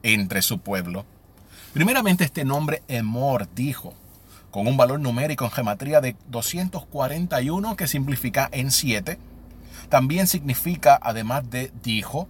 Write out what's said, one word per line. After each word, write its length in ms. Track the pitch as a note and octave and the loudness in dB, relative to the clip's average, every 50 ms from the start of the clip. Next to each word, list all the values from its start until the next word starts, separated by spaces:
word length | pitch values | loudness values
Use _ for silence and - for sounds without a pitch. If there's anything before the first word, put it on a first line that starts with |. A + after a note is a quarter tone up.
entre 400 | - A2+ G#2+ G#2+ G2 F#2 G2+ F#2+ | 4 4 4 4 2 0 0 0
su 160 | F#2+ - A2+ F#2 | 0 0 -2 -4
pueblo". 460 | - G2+ G2+ F#2 F2+ F2 F2 F#2+ G#2+ - - - - - - - - - - - - - | -4 -4 -4 -2 -2 -4 -6 -8 -10 -12 -20 -20 -20 -20 -20 -20 -20 -20 -20 -20 -20 -8
Primeramente, 520 | - C#3+ E3 A3 B3+ C4 A3+ G3 F#3 F3+ F3 | 0 2 2 4 4 4 4 4 4 4 4
este 200 | C#3 - E3+ C#3 | 0 2 -2 -2
nombre 380 | C3 C#3 D3 D3+ D3 D3 - - - | 0 0 0 0 -2 -2 -4 -4 -4
Emor, 600 | C3 A#2 A2 G#2+ A2+ B2 C3+ C#3 C3 A#2 G2+ E2 F2 | -2 -2 -2 -2 0 0 2 2 2 0 -2 -4 -4
dijo, 400 | A#2+ B2+ D3 C3 - - E2+ - - - - - - - - - - - - | -4 -2 -2 -4 -6 -10 -16 -18 -20 -20 -20 -20 -20 -20 -20 -20 -20 -20 -10
con 160 | - G2+ G2+ | -4 0 0
un 100 | A#2+ C3+ | 2 6
valor 240 | C3+ B2 B2 C#3 D3+ | 6 4 4 4 0
numérico 440 | C#3+ B2+ A#2 B2 C#3+ D#3 D3 - C3 | 0 0 0 0 0 -2 -2 -2 -4
en 60 | A2+ | -2
gematría 500 | - - A#2+ G#2+ G#2 - C3+ C#3+ D#3 D3+ | -2 -2 -2 -2 -4 -4 -4 4 4 4
de 160 | C3 B2+ A2 - - - | 4 2 -6 -6 -14 -8
doscientos 560 | B2 A#2 A2 - - F3 F#3 F#3 - E3 - | -8 -6 -6 -4 -4 -4 -4 -4 -6 -8 -12
cuarenta 560 | - - C#3+ C3 B2+ D3 E3 F3+ F3 D#3 C3 | -8 -4 -4 -2 -2 -2 -4 -4 -2 0 0
y 80 | B2+ C#3+ | 0 0
uno, 260 | E3 F#3+ G3+ A3+ G#3 | -2 -2 -2 -4 -4
que 100 | - F3+ | -4 -4
simplifica 640 | C#3 - C#3+ C3+ C#3+ C#3 - - B2 - C3+ C3+ - | -2 -2 -2 -2 -2 -2 -2 -4 -2 0 0 -2 0
en 180 | - C3+ B2+ C#3 | -2 -4 -2 0
siete. 480 | C3 - - C3 A2 G#2 - - F3 - - - - - - - - - - - - - - - | 0 0 2 0 0 0 -2 -6 -8 -8 -12 -20 -20 -20 -20 -20 -20 -20 -20 -18 -18 -18 -2 2
También 380 | - C3 C3 C3+ D#3 F#3 F#3+ | 4 4 4 4 2 2 2
significa, 720 | F#3 - - C#3+ C#3+ B2+ - - E3+ F3 D3+ - D3 C#3 - | 2 0 -2 -2 -2 -4 -2 -2 -4 -4 4 8 8 8 8
además 480 | - A#2+ G#2+ A2+ A2 A2 B2 C#3+ C3 A#2+ | 6 -4 -4 -4 -2 -2 -2 -2 -4 -4
de 240 | A#2+ B2+ B2+ C3+ - A#2 | -6 -6 -6 -8 -12 -8
dijo 460 | - A#2+ A2 G#2+ F#2+ - - D3+ F#3 | -4 -2 -2 -2 -2 -4 -6 -6 -6